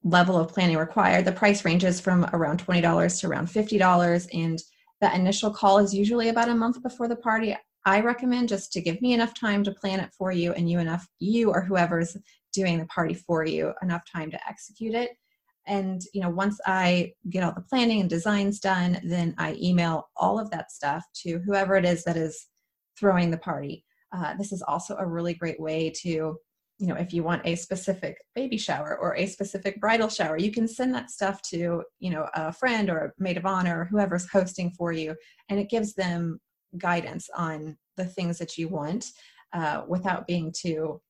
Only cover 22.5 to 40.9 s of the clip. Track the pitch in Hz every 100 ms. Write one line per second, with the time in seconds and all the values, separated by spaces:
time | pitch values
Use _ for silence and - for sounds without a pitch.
22.5 | _ _ _ _ - 202 180 170 165 185
23.5 | 147 143 - _ _ _ 185 156 - 202
24.5 | 185 - 156 - - 185 170 170 170 170
25.5 | 160 156 160 160 160 180 160 156 156 _
26.5 | _ _ _ 180 - 175 170 160 175 170
27.5 | 170 - 190 - 185 - - _ 233 269
28.5 | 220 - 143 151 - 175 - 190 - 196
29.5 | 190 196 202 208 226 214 - 160 160 202
30.5 | 220 226 - 254 254 247 - 196 196 -
31.5 | 170 170 170 - _ 180 156 156 - 156
32.5 | 170 254 226 196 165 - - 185 175 185
33.5 | 190 180 165 170 208 196 180 180 196 185
34.5 | - 175 - 170 165 156 156 - _ _
35.5 | 202 202 226 208 - 180 170 165 160 _
36.5 | _ _ 175 175 175 - - - - 165
37.5 | 156 156 151 _ - 185 185 175 170 170
38.5 | - 160 165 147 202 - - - _ _
39.5 | 180 156 156 - 180 185 180 - 175 160
40.5 | 165 175 156 156